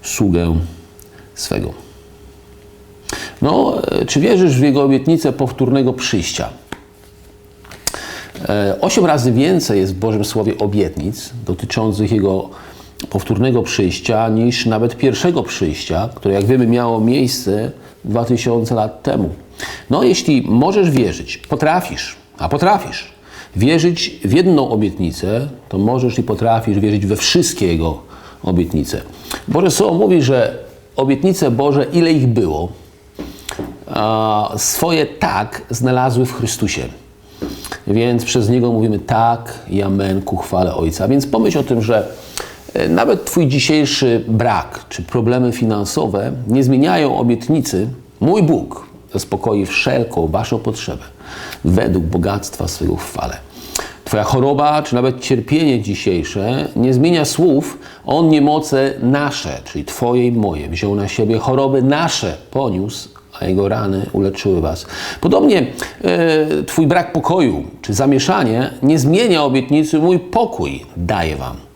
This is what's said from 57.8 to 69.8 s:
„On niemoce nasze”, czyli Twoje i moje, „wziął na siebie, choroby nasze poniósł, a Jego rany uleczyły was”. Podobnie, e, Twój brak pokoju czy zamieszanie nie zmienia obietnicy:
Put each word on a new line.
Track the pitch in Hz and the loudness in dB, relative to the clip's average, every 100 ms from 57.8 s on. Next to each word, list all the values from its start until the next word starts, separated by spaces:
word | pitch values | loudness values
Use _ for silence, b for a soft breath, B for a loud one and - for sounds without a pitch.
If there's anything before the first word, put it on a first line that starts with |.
| B B - | B B -2
„On | 143 165 | 2 4
niemoce | 156 143 151 156 135 135 - | 4 4 2 0 0 0 0
nasze”, | 123 143 143 - - 64 | 0 0 0 -4 -8 -10
czyli | 62 - | -10 -10
Twoje | - - 120 123 123 | -10 -4 0 2 2
i | |
moje, | 117 104 78 73 | 2 0 -2 -6
„wziął | 82 104 | -4 -2
na | 101 101 | -2 -2
siebie, | - 107 113 | -2 0 0
choroby | - 131 135 135 | 2 0 2 2
nasze | 127 147 165 - 95 73 - | 2 2 0 -2 -4 -6 -6
poniósł, | 135 135 92 104 - - - - - | -4 -2 -2 -4 -8 -14 -20 -20 -8
a | |
Jego | 90 92 98 | -2 0 0
rany | 107 104 95 - | 0 -2 -4 -4
uleczyły | 92 98 95 104 90 | -2 -2 0 0 0
was”. | 78 80 - B B B | 0 -6 -10 B B B
Podobnie, | 85 - 302 196 123 B B B | 0 4 4 4 2 B B B
e, | 185 175 165 156 151 151 147 | 0 2 2 2 2 -2 -2
Twój | - 156 | 2 4
brak | 175 170 | 2 0
pokoju | 165 - 180 139 73 - - | -2 0 2 2 0 -6 -12
czy | - | -6
zamieszanie | 98 131 135 - 202 131 113 139 - | 0 2 2 2 0 2 0 -2 0
nie | 135 156 | 2 4
zmienia | 131 175 233 170 | 4 2 4 2
obietnicy: | 147 131 127 147 | 2 0 2 2